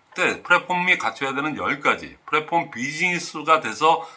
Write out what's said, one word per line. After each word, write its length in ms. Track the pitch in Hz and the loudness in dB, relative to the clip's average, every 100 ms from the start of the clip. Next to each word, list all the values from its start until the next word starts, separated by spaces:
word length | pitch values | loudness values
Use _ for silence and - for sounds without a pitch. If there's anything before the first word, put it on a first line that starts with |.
| _ | _
그때 300 | - 165 104 | -2 -2 -2
플랫폼이 540 | - 180 - 180 180 180 | 2 2 4 0 2 2
갖춰야 360 | 113 - 139 | 0 -2 -4
되는 220 | 135 151 123 | -2 -4 -2
열 240 | 92 147 | -2 0
가지, 380 | 143 110 - - - | 0 0 -4 -16 -2
플랫폼 440 | 151 151 165 156 | -2 0 -2 -2
비즈니스가 920 | 113 131 151 180 175 - 160 151 160 | -6 -6 -2 -2 -2 -4 -6 2 2
돼서 440 | 120 107 156 165 - | 2 2 4 4 0